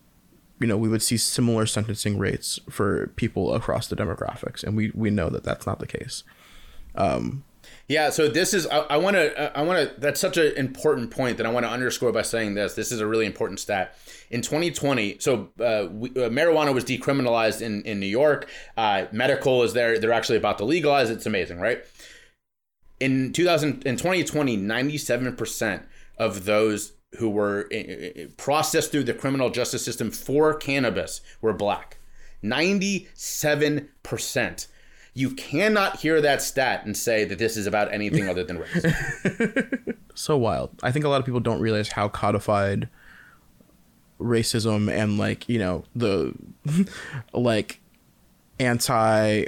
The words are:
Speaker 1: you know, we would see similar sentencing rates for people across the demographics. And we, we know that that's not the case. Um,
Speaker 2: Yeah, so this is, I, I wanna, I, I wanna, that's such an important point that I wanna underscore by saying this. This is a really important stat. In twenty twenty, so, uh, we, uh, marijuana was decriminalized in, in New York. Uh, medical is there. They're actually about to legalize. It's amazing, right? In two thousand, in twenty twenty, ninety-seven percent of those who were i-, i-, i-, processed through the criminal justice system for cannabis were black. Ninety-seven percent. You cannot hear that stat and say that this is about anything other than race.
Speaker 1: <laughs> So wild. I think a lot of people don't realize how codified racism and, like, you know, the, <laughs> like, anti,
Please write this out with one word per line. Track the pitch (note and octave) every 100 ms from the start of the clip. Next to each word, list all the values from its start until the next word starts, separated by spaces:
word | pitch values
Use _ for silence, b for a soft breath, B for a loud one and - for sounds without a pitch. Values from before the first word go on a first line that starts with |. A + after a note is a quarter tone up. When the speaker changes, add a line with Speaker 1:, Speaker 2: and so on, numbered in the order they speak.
| _ _ _ _ _ -
Speaker 1:
you | A2+
know, | G#2
we | A2+
would | A2
see | - A2+
similar | - - A#2+ A2+ A2
sentencing | A2 A2 G#2+ G#2 G#2
rates | G2 - - - -
for | - G2+ F2 - -
people | A2+ F#2+ -
across | A#2 - - -
the | -
demographics. | G2+ - - - - -
And | - G#2+
we, | G#2+
we | - G#2+
know | G2+ D#2+
that | -
that's | - - -
not | -
the | -
case. | - - - - B B B B B B
Um, | - F2 B1 A#1 C#3 - _ - B B
Speaker 2:
Yeah, | D3+ D3
so | - D3
this | D3+ F3+
is, | G3 D3+
I, | D3
I | D3+ D3
wanna, | F#3 G3 D3 -
I, | D3 C#3
I |
wanna, | D#3+ F3+ C#3 -
that's | C#3+ -
such | F#3+ E3+
an | D3+ -
important | C3 C3 D#3 C3 A#2
point | C3+ B2+ A2+
that | A2+
I |
wanna | A#2+ A#2
underscore | A#2+ B2+ - B2
by | A2
saying | G#2 A#2 G#2+
this. | G2+ F#2+
This | - G#2+
is | A#2
a | G#2+
really | A2+ G#2+
important | - G#2 G2
stat. | - G2 F#2 - B B B
In | A#2+
twenty | - D3 E3+
twenty, | - C#3 B2+ G2+ -
so, | A#2 A2 F#2+ -
uh, | A#2 G#2+ F2+
we, | G#2 B2+
uh, | B2+ A#2
marijuana | B2+ E3+ D#3 D3
was | C3
decriminalized | - B2+ - C#3 B2 A#2 A2+ G#2
in, | A2+ G#2
in | A2+ G2+
New | G2
York. | A2 D3+ C#3 - B B B
Uh, | A2 G2 F#2
medical | A2 C3+ C3+ C#3 B2+
is | A2+
there. | B2 A#2 A2
They're | A2
actually | A#2 - A2
about | G#2 -
to |
legalize. | G#2+ F3 D3 C#3+ A2+
It's | A2 A2+
amazing, | G2+ F2 F2
right? | G#2+ - - B B B B B _ _ _ _ - -
In | C3+ C3 C3
two | -
thousand, | F3 D#3+ D3+ - C#3
in | A#2+
twenty | F3 F#3
twenty, | - D3 C3+ G#2+
ninety-seven | G2 A#2 C#3+ D3 - A#2+ B2+ -
percent | A2 - A2 E2+ - b b b
of | A2 G2 F#2+
those | G#2+ A2 G#2 - - _ -
who | A2+
were | G#2 G#2 G2+ -
i-, | A2
i-, | - - E2 -
i-, | D#2 -
processed | - D3+ D3+ D#3 D3+
through | D3
the | A#2+
criminal | - C3+ C3 B2
justice | A#2+ B2 A#2+
system | - - A2+
for | - - C#3+ D#3
cannabis | D3+ - C#3 A#2+ F#2 D#2+ - - B
were | A2
black. | F#2 G2+ F2+ - - b b b b
Ninety-seven | G#2 C3 F3 G3+ G3 F#3+ - - - - D3+ D3 D3+ D3 - _
percent. | - A#2 - C3 F#2+ F2 - b b b b C3
You | C3+
cannot | - - C#3+ G#3+ G#3+ G3 -
hear | D3+ D#3+
that | D3 C3+
stat | - C3+ B2 F#2+
and | G#2+ G2
say | A#2+ A2
that | G2 F#2
this | A2+ G#2+
is | G2
about | G#2 G#2
anything | G#2 G#2 - F#2+
other | F2+
than | F2+ E2+
race. | - E3+
Speaker 1:
<laughs> | E3 D3 C#3 - F#3+ - A3 C4 - C4 - - - -
So | - D3
wild. | A2 C#2 C2 -
I | -
think | D3
a | D3
lot | C#3
of |
people | B2 B2
don't | A#2 E2
realize | A2 G#2+ G#2
how | - G#2
codified | - G#2 G#2 - G2+ G2 G#2 A#2 B B B B B B _ _ _ _ _ _ -
racism | A#2 A#2 A2 A#2 A2 G#2 G#2
and, | G2 G#2+ G#2
like, | G#2 G#2+ -
you | A#2
know, | F#2 E2+ -
the, | A#2+ A2+ F#2+ C2+ - - -
<laughs> | C#3+ E3 G3 - - C3+ -
like, | - A#2+ A2 - - _ _ _ _ _ _ _ -
anti, | B2+ A#2+ - A#2 A2 A2 G#2+ G#2+